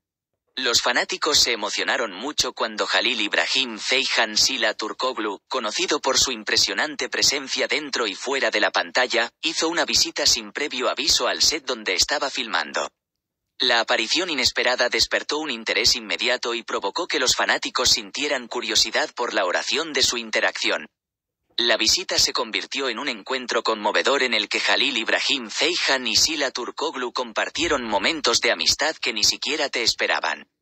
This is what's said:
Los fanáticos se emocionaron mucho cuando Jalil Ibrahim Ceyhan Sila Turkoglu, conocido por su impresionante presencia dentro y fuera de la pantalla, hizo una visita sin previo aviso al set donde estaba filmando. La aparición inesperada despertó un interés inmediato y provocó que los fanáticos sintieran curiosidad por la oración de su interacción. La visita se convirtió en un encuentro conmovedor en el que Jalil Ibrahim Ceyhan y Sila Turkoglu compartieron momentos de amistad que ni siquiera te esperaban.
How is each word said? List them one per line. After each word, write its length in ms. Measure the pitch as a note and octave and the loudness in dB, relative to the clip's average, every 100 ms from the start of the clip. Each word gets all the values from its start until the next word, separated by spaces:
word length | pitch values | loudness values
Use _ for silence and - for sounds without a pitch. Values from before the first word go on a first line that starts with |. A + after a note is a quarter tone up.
| _ _ _ _ _ - | _ _ _ _ _ -4
Los 260 | B2+ A#2 | 0 2
fanáticos 560 | B2+ B2+ F#3+ F#3 D#3+ C#3+ | 2 0 -2 -2 2 4
se 120 | C#3 | 4
emocionaron 600 | A2+ G2+ - F#2 C3+ A2+ | 0 -2 -2 0 0 -2
mucho 400 | G2 C3 D3 C3 | -6 -4 -2 -4
cuando 360 | - A#2 G#2+ G2 | -2 -4 -2 0
Jalil 340 | F#2+ G#2+ A2+ | 0 0 0
Ibrahim 560 | G2+ E2 E2+ C3 C3 G#2+ | 0 0 0 0 -2 -4
Ceyhan 600 | - C3 C3 - A2+ G#2 | -2 0 2 0 2 2
Sila 360 | - C3 A2 | 2 2 0
Turkoglu, 680 | - G#2+ G2+ B2+ A#2 G#2+ F#2+ _ | 0 -6 -4 -4 -2 -4 -6 _
conocido 520 | C3 A2 - F#3 D3+ | -4 -2 -2 0 0
por 180 | C3+ B2+ | 2 2
su 140 | - | 2
impresionante 760 | A2+ G#2+ A2 - G2+ D3+ C#3 B2 | 0 0 2 2 0 -2 -4 -4
presencia 580 | - G#2 C#3 C3+ C3 C#3+ | 0 2 2 -2 -2 0
dentro 400 | D3+ D3 A#2+ A2 | -2 -2 -2 -2
y 80 | F2+ | -2
fuera 340 | - C3+ A2+ | -4 0 0
de 100 | G#2+ | 2
la 120 | F#2+ | 2
pantalla, 580 | F#2+ F2 B2+ B2+ A#2 A#2+ - | 0 0 0 2 2 0 -4
hizo 280 | D#3 E3 E3 | -4 -2 0
una 160 | E3 C#3 | 0 0
visita 400 | - E3 - - | 2 0 2 2
sin 260 | B2 G#2 | 2 -2
previo 380 | - - B2+ A2+ | -4 -4 0 0
aviso 380 | G2 C#3+ - A#2+ | 0 2 2 2
al 160 | F2 | 2
set 200 | - D#3 | 2 2
donde 300 | - B2 G#2 | -4 -4 -2
estaba 380 | F#2+ - C#3+ C#3 | 0 0 0 -2
filmando. 580 | C3+ A#2 F2 D2+ D2+ C#2+ - _ _ _ _ _ - | -4 -2 -2 -2 -4 -6 -8 _ _ _ _ _ -2
La 200 | B2+ A#2 | 2 2
aparición 500 | A2 B2 A2+ D#3 F3+ | 2 0 2 0 0
inesperada 600 | C#3+ B2 - B2 B2 B2 | 0 0 2 2 2 2
despertó 500 | A#2 - A2 - - | 2 2 0 -2 -2
un 100 | D#3 | -2
interés 460 | A#2 A2 G2+ A#2 B2+ | -4 -2 2 2 2
inmediato 580 | G#2+ F2 A#2 B2 B2 | -2 -2 0 0 -2
y 80 | A#2 | -4
provocó 440 | - A2+ G2+ - - | -4 -4 -4 -4 -2
que 120 | D#3 | 0
los 160 | B2+ - | 2 2
fanáticos 540 | G2+ C3 C#3 - A#2+ | 2 0 -2 0 2
sintieran 580 | B2 G2+ B2 C#3+ C3+ A#2 | 2 -2 -4 -2 -2 -4
curiosidad 640 | B2 A2+ G#2+ A2 A2+ D#3 - | -6 0 0 2 0 -2 -2
por 180 | A#2+ | -2
la 120 | G#2+ F#2 | 0 0
oración 480 | E2 - C3+ D#3 | 0 0 -2 -2
de 100 | C3+ | 0
su 140 | B2 A#2+ | 0 0
interacción. 680 | A2+ A2 G2 - A#2 F2 D2+ _ _ _ _ _ _ - | -2 0 0 0 -2 -2 -6 _ _ _ _ _ _ -2
La 160 | A#2 - | 2 2
visita 440 | A2 - F#3 E3 | 2 0 0 0
se 140 | - | 0
convirtió 540 | - A2+ G2+ - C3 C3+ | 0 -4 -4 -4 -4 -4
en 120 | A2 | -2
un 100 | C#3+ | -6
encuentro 540 | A2+ - C3 B2 A#2 | -6 -6 -6 -2 -2
conmovedor 580 | - A2 G#2 F#2+ - C3+ | 0 0 2 2 4 2
en 140 | B2+ A2+ | 2 2
el 120 | G#2 | 0
que 120 | - | 0
Jalil 360 | - G2 C3+ B2 | 2 2 2 0
Ibrahim 540 | A2 - - C3+ A2 | 0 0 2 -2 -2
Ceyhan 560 | - D3+ F3 - C3+ A#2+ | -2 0 2 2 0 2
y 100 | G#2 | 2
Sila 360 | - D#3 C#3+ | 2 2 -2
Turkoglu 600 | - - - D#3+ C3+ B2 | -2 -8 -4 -4 -4 -4
compartieron 720 | - A#2+ G#2+ G#2 - E3 C#3+ | -4 -4 -4 -4 -2 0 0
momentos 580 | A#2 G2+ G2+ D#3+ B2 A2+ | 0 0 2 2 2 2
de 100 | A#2 | 2
amistad 440 | G2 E2 - D3+ D#3+ | 2 2 2 0 -2
que 140 | C3+ | -4
ni 120 | A2 | 2
siquiera 440 | G2+ G2+ A#2+ D#3 C#3 | 2 2 -2 -2 0
te 140 | - | 0
esperaban. 640 | A2 - G#2 D#2 D#2+ D#2 - _ | 0 0 0 0 -2 -4 -10 _